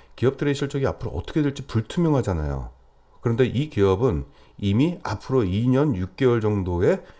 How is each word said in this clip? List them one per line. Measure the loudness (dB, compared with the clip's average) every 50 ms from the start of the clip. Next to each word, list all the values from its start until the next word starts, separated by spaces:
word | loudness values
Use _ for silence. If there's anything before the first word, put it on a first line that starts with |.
| -20 -20 -6 -2
기업들의 | 0 0 0 0 -2 -2 -2
실적이 | -2 -4 -4 -4 -2 -2 -2
앞으로 | -4 -4 -8 -8
어떻게 | -8 -8 -8 -4 -2 0
될지 | 0 0 -2 -4 -6 -4
불투명하잖아요. | -2 -4 -4 -2 -2 0 2 2 2 2 2 0 -2 -2 -2 -4 -4 -6 -6 -10 -12 -18 -20 _ _ _ _ _ _ -6
그런데 | -2 -2 2 2 2
이 | 2 0 -2 -4 -2
기업은 | 0 2 2 4 4 4 2 0 0 -2 -4 -8 -14 -20 -20 -20 _ -4
이미 | -2 0 2 2 2 2 0 -2 -6
앞으로 | -6 -6 -6 -4 -2 0 0 2
이 | 2 0 0 2 2
년 | 4 4 2 2 0
육 | -2 -2 -6 -2 0
개월 | 2 2 2 2
정도의 | 2 0 0 0 -2 -2 0 0 2 2 2 0 -2 -10 -20 -20